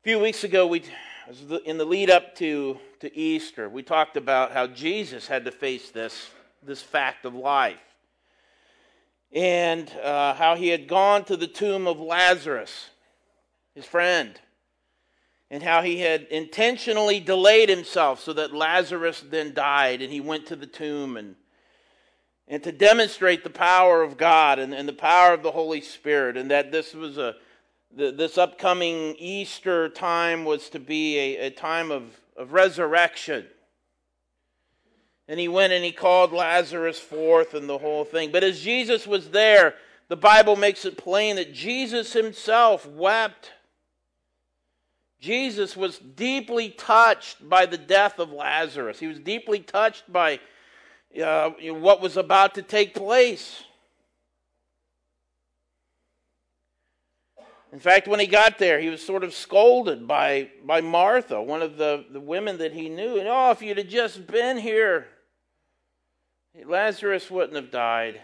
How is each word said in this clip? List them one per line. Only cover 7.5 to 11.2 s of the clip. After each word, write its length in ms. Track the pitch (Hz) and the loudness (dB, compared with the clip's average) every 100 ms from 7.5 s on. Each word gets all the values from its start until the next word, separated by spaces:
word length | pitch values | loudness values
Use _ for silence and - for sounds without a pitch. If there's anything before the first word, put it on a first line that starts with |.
| 143 120 85 _ _ _ _ _ _ _ _ _ _ _ _ _ _ _ | 0 -2 -4 _ _ _ _ _ _ _ _ _ _ _ _ _ _ _
And, 580 | 156 180 175 170 165 151 - | -4 -2 0 -2 -4 -8 -10
uh, 300 | 139 143 143 | -6 -2 -2
how 200 | 135 165 | 0 0
he 140 | 170 175 | 2 0
had 180 | 170 139 | -2 -2
gone 380 | 180 196 208 | 2 4 2